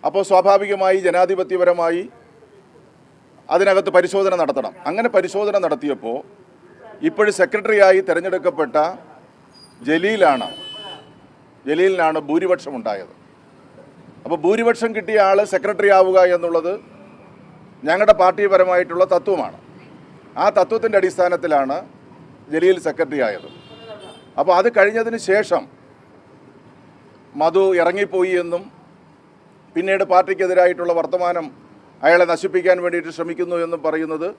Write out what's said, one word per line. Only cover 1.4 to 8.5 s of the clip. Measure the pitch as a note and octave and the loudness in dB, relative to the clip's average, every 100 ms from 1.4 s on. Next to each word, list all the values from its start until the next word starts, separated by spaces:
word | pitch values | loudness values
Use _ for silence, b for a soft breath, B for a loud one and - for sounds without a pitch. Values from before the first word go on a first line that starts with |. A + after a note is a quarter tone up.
| D#3+ F3+ F3+ F3 E3 E3+ G#3 - _ _ _ _ _ _ _ _ _ _ _ _ - | -2 0 2 2 -2 -2 -8 -18 _ _ _ _ _ _ _ _ _ _ _ _ -4
അതിനകത്ത് | E3 G3 F#3+ G3 F3+ | 0 2 2 2 0
പരിശോധന | F3 G3 F#3+ F3+ | 0 -2 -2 0
നടത്തണം. | D3 C3+ A2+ - C#3+ | -2 -2 -6 -10 -8
അങ്ങനെ | F#3 A#3 G3+ | -4 0 0
പരിശോധന | F3 G3 G#3 G3 | 0 -4 -2 -2
നടത്തിയപ്പോൾ | E3+ D3 D3 G#3 A2+ B2+ - - _ _ _ - - - D#4 | -2 -4 -4 -6 -6 -10 -12 -20 _ _ _ -20 -20 -6 -6
ഇപ്പോഴും | D#4 G#3 G3 | 0 0 2
സെക്രട്ടറിയായി | F#3 G#3+ G#3 G#3+ F#3+ F#3+ F#3+ | 0 0 0 4 6 6 0
തിരഞ്ഞെടുക്കപ്പെട്ട | E3+ F#3 F#3 F#3 | -4 -2 -4 -4